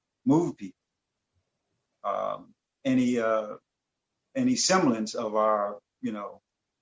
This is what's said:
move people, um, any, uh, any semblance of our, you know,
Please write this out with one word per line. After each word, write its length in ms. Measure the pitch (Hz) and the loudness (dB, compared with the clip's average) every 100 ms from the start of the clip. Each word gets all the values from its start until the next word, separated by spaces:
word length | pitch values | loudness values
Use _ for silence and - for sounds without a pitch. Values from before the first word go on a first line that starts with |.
| _ _ - | _ _ 2
move 320 | 156 160 - | 2 2 -6
people, 180 | 92 - _ _ _ _ _ _ _ _ _ _ _ _ | -16 -18 _ _ _ _ _ _ _ _ _ _ _ _
um, 520 | 101 98 - - - _ _ _ | -6 -4 -4 -8 -12 _ _ _
any, 360 | 135 127 123 120 | 0 2 2 2
uh, 380 | 113 110 107 107 _ _ _ _ _ _ _ 131 | 2 0 -2 -10 _ _ _ _ _ _ _ -2
any 200 | 127 120 | 0 2
semblance 580 | - 185 156 113 107 | 2 4 4 0 -2
of 220 | 117 110 107 | -6 -2 0
our, 420 | 107 107 101 104 _ _ | 2 2 -2 -6 _ _
you 100 | 120 | -10
know, 300 | 107 98 - _ _ _ _ | -8 -12 -16 _ _ _ _